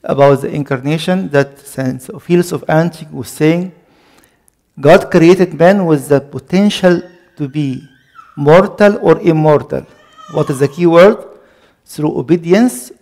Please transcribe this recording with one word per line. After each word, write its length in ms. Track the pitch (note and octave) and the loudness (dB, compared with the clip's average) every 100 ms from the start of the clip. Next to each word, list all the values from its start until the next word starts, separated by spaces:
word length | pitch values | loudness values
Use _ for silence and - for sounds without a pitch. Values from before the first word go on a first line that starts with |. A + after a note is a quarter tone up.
about 400 | - C3+ C#3 C#3 | -2 2 2 2
the 80 | - | -2
incarnation 760 | D3+ C#3 C3 C#3 D#3 D#3+ F#3 F#3 | -8 -6 -6 -4 -4 -4 -4 -2
that 300 | C#3+ C#3 - | -2 -4 -10
Saint 440 | - - C3 C3 | -16 -8 -8 -8
Theophilus 500 | - - - F3 F3 | -14 -18 -2 -2 -2
of 100 | D3 - | -8 -2
Antioch 420 | D#3 E3+ - D#3+ | -2 -2 -6 -16
was 160 | C#3+ A#2 | -14 -14
saying, 460 | - D#3 E3+ F3+ _ _ _ _ _ _ _ _ _ _ - | -2 -2 -2 -6 _ _ _ _ _ _ _ _ _ _ -2
God 320 | C#3 E3+ - | 4 4 4
created 420 | F3 E3 F#3+ F3+ | 2 4 4 0
man 320 | D3 E3+ G3+ F3 | 2 2 2 0
with 220 | D3 C3 | -2 0
the 140 | C#3 | -2
potential 800 | C#3 C3+ _ F#3 G#3 - F#3 E3+ - _ _ - | -2 -18 _ 0 0 0 0 0 -4 _ _ -12
to 140 | C#3+ | -8
be 340 | D3 C#3 B2+ - _ _ - _ - | -6 -6 -8 -14 _ _ -20 _ -2
mortal 600 | C#3+ E3+ G3+ - G#3 G#3 | 4 4 4 2 0 2
or 180 | - D#3+ | 0 0
immortal. 680 | F3+ D#3+ D#3 C#3+ A#2 C2 - _ _ _ - | 0 0 2 0 -2 -10 -10 _ _ _ -10
What 180 | - D3+ | -6 -6
is 100 | C3 | -2
the 80 | C#3 | -4
key 180 | D3+ F3 | 0 2
word? 320 | E3+ G3 A3+ - - _ _ _ _ _ | 6 6 4 -10 -20 _ _ _ _ _
Through 320 | - D3+ - | -8 -6 -6
obedience 760 | B2+ E3+ E3 F#3+ B3 - - - | -4 -4 0 0 0 -4 -18 -12